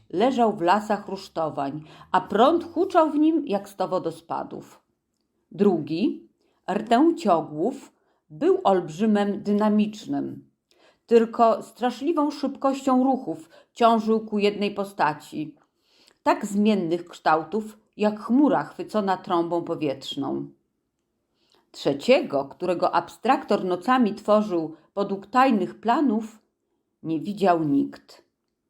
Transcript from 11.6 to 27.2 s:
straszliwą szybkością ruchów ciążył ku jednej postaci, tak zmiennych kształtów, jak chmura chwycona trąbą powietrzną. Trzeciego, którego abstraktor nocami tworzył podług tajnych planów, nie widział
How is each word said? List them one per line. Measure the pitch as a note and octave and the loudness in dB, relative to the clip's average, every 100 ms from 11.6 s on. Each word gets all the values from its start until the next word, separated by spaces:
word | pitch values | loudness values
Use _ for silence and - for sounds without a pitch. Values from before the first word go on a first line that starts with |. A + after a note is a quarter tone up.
straszliwą | - - A#3+ G#3+ C#4+ D4+ D4 | -4 -6 -6 -4 -2 0 -2
szybkością | - C4+ - C4+ C4+ - B3+ | -2 -6 -2 -2 -2 0 2
ruchów | C4 B3+ - - - - _ | 2 0 -4 -12 -14 -20 _
ciążył | - A#3 A3+ G#3+ A3 | 2 4 4 2 -2
ku | A3 G#3+ | -2 0
jednej | G3+ G3+ G3+ | 0 0 -4
postaci, | G3+ G3 - D3+ D3 - D3+ D3+ - _ _ _ _ _ _ | -4 -6 -2 -2 -2 -10 -10 -10 -14 _ _ _ _ _ _
tak | D4 E4+ G3+ | -2 0 -2
zmiennych | G3+ G#3 G3+ E3 F3 F3 | 0 2 2 0 -4 -6
kształtów, | - E3+ D#3+ D#3+ G#3+ G#3+ - _ - | -4 2 2 0 -6 -8 -14 _ -2
jak | G#3 G#3+ | -2 -2
chmura | - B3 C#4+ D#3+ | 0 4 4 2
chwycona | D3 - E3+ G#3+ G3 F#3 | -2 -10 -6 -2 0 -2
trąbą | F3 F3 E3+ E3+ | 0 -2 0 -2
powietrzną. | E3+ D#3+ D3 C3+ - C#3 C3+ C#3 C#3+ _ _ _ _ _ _ _ _ _ _ _ _ | -4 -4 -4 -4 -8 -8 -6 -6 -8 _ _ _ _ _ _ _ _ _ _ _ _
Trzeciego, | - D#3 C#3+ - C#4+ B3+ C3+ C#3 | -6 -4 0 4 2 2 -4 -6
którego | - F3+ F3 F3 E3 | -6 -4 0 0 0
abstraktor | E3 - A3 - - G3+ F3+ | -4 -4 -2 0 0 -2 -2
nocami | F3+ B3 B3+ G#3+ | -2 0 2 2
tworzył | - - G#3 G#3 F3 D#3 - _ | 0 2 2 2 -2 -4 -10 _
podług | - G3 G3 - | -6 -4 -6 -2
tajnych | B3+ C4 G#3+ F3 - | 2 4 2 -2 -4
planów, | G#3+ C4 C#4 G#3+ G#3+ - _ _ _ _ _ _ | -2 2 2 0 -4 -16 _ _ _ _ _ _
nie | D#3+ | -6
widział | D#3+ | -6